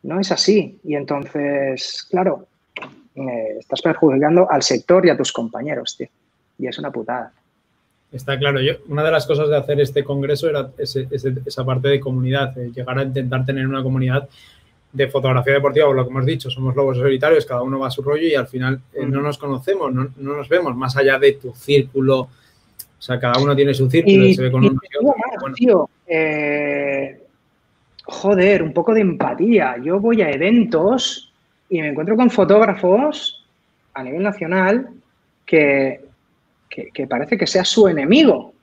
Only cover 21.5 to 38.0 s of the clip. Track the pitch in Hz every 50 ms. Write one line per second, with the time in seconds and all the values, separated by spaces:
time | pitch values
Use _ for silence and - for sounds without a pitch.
21.5 | 117 - - - 143 139 131 131 - 135 131 135 135 131 131 131 _ _ _ _
22.5 | _ _ _ _ _ _ - _ _ _ - - 127 123 127 123 120 131 139 143
23.5 | 139 139 143 139 131 131 135 127 131 165 170 202 196 190 190 190 185 - 131 127
24.5 | 127 131 135 202 - - - - - 143 240 294 262 - - 262 240 202 262 269
25.5 | 262 233 240 254 208 175 151 - _ _ _ - 170 160 160 156 151 151 147 147
26.5 | 147 147 147 143 143 143 143 139 139 139 139 135 - - - _ _ _ _ _
27.5 | _ _ _ _ _ _ _ _ _ - _ - - - - 196 208 185 180 196
28.5 | 202 175 165 156 143 175 170 240 220 220 208 185 160 - - 131 120 - 170 226
29.5 | 233 196 151 127 123 120 127 156 180 202 196 233 233 220 185 151 143 135 165 202
30.5 | 233 240 214 - 196 156 170 202 254 254 - - - - - _ _ _ _ _
31.5 | _ _ _ _ 185 165 156 151 139 151 160 185 220 220 254 233 - 214 190 160
32.5 | 196 214 226 214 196 - - 180 190 226 277 302 302 - - - - _ _ _
33.5 | _ _ _ _ _ _ _ _ _ 131 127 127 139 170 196 208 196 - 170 160
34.5 | 185 190 185 190 214 247 269 - - - _ _ _ _ _ _ _ _ _ -
35.5 | 175 156 151 143 139 139 135 131 123 - - _ _ _ _ _ _ _ _ _
36.5 | _ _ _ _ - - - - _ - 135 131 131 120 143 - 240 190 175 -
37.5 | - 185 180 - - 226 214 190 165 151